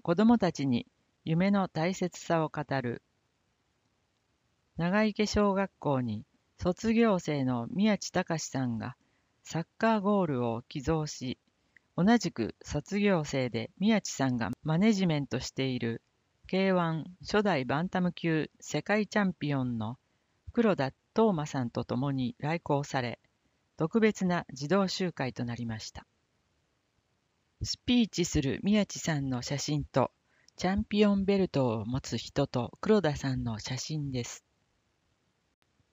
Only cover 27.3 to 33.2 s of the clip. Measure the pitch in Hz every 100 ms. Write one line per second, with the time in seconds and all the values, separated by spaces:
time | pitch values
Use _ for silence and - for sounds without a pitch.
27.3 | _ _ - - - - 247 214 - 170
28.3 | 151 135 107 196 214 196 - - 151 135
29.3 | 123 - 143 - 147 135 135 120 _ _
30.3 | _ _ - 180 202 220 208 208 202 190
31.3 | 196 185 139 127 110 104 131 - 117 -
32.3 | - 139 127 117 - - 214 165 143